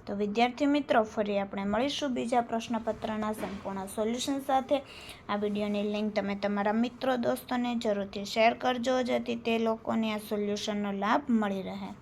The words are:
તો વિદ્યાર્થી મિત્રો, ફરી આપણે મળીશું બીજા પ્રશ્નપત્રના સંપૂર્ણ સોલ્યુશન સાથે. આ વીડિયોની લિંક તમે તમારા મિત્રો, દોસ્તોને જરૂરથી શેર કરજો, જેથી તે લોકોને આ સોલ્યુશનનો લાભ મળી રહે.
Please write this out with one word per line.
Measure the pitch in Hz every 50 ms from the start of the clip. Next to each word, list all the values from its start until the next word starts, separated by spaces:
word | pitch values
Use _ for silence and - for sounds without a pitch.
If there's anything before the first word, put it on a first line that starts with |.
તો | - - 208
વિદ્યાર્થી | 202 208 208 208 226 240 247 247 - 302
મિત્રો, | 285 285 294 277 - 277 240 220
ફરી | 220 - 233 208 208 202 196
આપણે | 196 196 - 202 196
મળીશું | 202 208 220 254 285 277 - 294 285 247
બીજા | 254 254 233 262 240
પ્રશ્નપત્રના | 233 240 233 226 226 - 240 220 220 226 214 - - 214 220 214 214 214
સંપૂર્ણ | 214 - 214 190 196 196 - 196 196 196 190
સોલ્યુશન | 196 - - 214 220 233 254 247 285 277 277
સાથે. | 269 - 269 262 254 - 294 277 - - - - - - - - - -
આ | 208
વીડિયોની | 208 208 208 208 208 208 208 208 208
લિંક | 202 208 208 208 214 214 202
તમે | 208 196 196 202
તમારા | 202 196 202 202 202 202 214
મિત્રો, | 208 226 233 247 - - - 262 262
દોસ્તોને | 247 233 247 262 254 - - 262 247 247 247 240
જરૂરથી | 233 233 226 202 202 196 196 - 202 202
શેર | 202 - 233 220 233 240
કરજો, | 240 - 254 254 247 233 262 254 254
જેથી | 254 240 254 240 233 240 233
તે | 233 - 233 226 226
લોકોને | 226 226 220 220 - - 226 226 226 220
આ | 214 214
સોલ્યુશનનો | 214 - 220 208 208 208 202 202 - - 208 202 208 202
લાભ | 196 196 202 208 247 294 285 -
મળી | 233 220 208 202 196 190
રહે. | 185 185 190 196 196 185 208 -